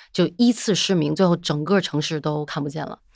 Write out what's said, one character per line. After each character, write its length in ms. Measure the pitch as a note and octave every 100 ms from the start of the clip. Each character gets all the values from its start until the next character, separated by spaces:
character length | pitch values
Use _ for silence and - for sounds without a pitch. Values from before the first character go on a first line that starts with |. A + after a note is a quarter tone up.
| -
就 180 | - E3+ -
依 160 | A#3+
次 220 | - - F3
失 180 | -
明， 220 | F#3 D3 D#3
最 100 | F#3
后 100 | F3
整 300 | - D3 D3+
个 160 | G3+
城 180 | - D3
市 220 | D3+ D#3
都 240 | D3+ D3+ D3
看 160 | D#3
不 80 | C#3+
见 160 | D3+ C#3+
了。 140 | - _